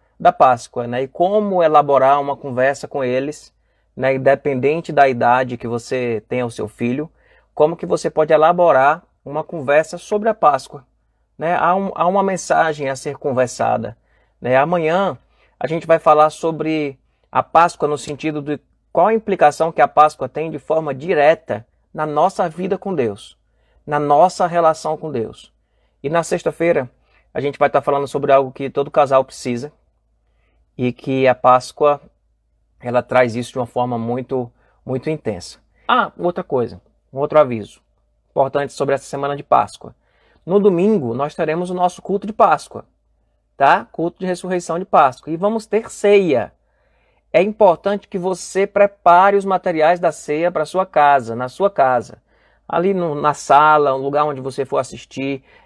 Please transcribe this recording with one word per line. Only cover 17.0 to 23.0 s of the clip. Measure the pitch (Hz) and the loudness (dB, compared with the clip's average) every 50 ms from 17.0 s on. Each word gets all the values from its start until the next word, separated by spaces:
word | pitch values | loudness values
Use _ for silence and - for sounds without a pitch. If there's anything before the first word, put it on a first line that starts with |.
| _ _ _ _ _ _ | _ _ _ _ _ _
a | - 127 127 | -4 -4 -2
Páscoa | - - 160 170 175 - - - | 2 2 4 4 2 2 -2 -4
no | 147 151 | -4 -4
sentido | 139 - - 147 131 - 156 151 151 | -4 -6 -10 -10 -6 -6 -6 -6 -6
de | 143 143 147 135 _ _ _ _ _ _ | -6 -8 -8 -8 _ _ _ _ _ _
qual | - 165 175 | 0 0 2
a | 208 226 | 2 2
implicação | 226 220 - 190 175 165 147 143 - 160 165 | 0 -2 -4 0 2 2 2 2 2 -2 -2
que | 156 - | 2 2
a | 147 | 0
Páscoa | 143 - - 151 151 - - 135 | 2 4 4 4 4 2 -2 -10
tem | 127 - 147 156 165 | -8 -8 -8 -8 -8
de | 151 | -8
forma | 143 - - 156 160 160 147 | -8 -6 -4 -2 -2 -2 -4
direta | 135 131 143 175 190 151 143 151 165 160 _ - 113 110 117 _ _ _ _ _ - | -6 -6 -4 -2 0 4 4 4 4 2 _ -8 -10 -10 -10 _ _ _ _ _ -10
na | 156 156 | -8 -8
nossa | 156 147 151 160 190 - - 190 170 | -4 0 0 0 0 0 -2 -4 -4
vida | 156 - 180 185 190 185 | -6 -8 -6 -6 -6 -6
com | - 196 185 | -6 -6 -4
Deus, | 156 | -2